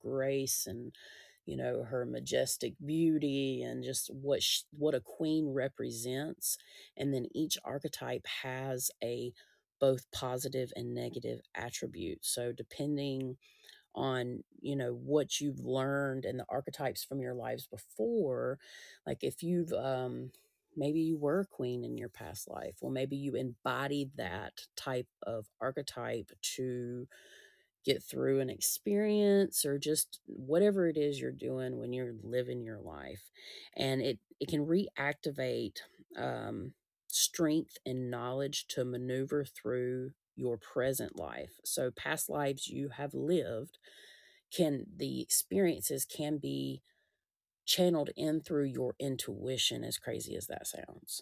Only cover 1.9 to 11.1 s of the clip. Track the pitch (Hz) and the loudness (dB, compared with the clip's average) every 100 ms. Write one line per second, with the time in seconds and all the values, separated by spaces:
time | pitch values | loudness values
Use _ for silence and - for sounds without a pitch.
1.9 | 123 123 123 131 131 131 - 123 - 143 | -2 -2 -4 0 2 2 0 -4 -4 -2
2.9 | 160 165 156 143 139 135 127 123 123 127 | 4 6 6 4 2 2 0 -2 -4 -4
3.9 | 135 - 135 139 139 - - - 147 147 | -4 -4 -4 0 2 4 2 -2 0 2
4.9 | 135 - - 160 156 151 135 135 - 123 | 2 0 -2 2 4 2 2 -2 -2 -4
5.9 | 117 120 127 151 - - - - - - | -4 -4 -2 -4 -4 -4 -4 -8 -20 -14
6.9 | - 139 135 - - 156 - - 139 151 | -2 0 2 0 0 2 0 0 -2 -4
7.9 | - 123 123 - - 135 127 135 127 123 | -4 -4 -2 -4 -6 -4 -2 -2 0 -2
8.9 | - 117 120 123 - - _ _ _ 135 | -2 -2 -2 -4 -8 -16 _ _ _ 6
9.9 | 131 - - 127 127 135 131 123 - 120 | 6 0 -4 -2 -2 -2 -2 -2 -4 -4
10.9 | 120 120 | -2 -2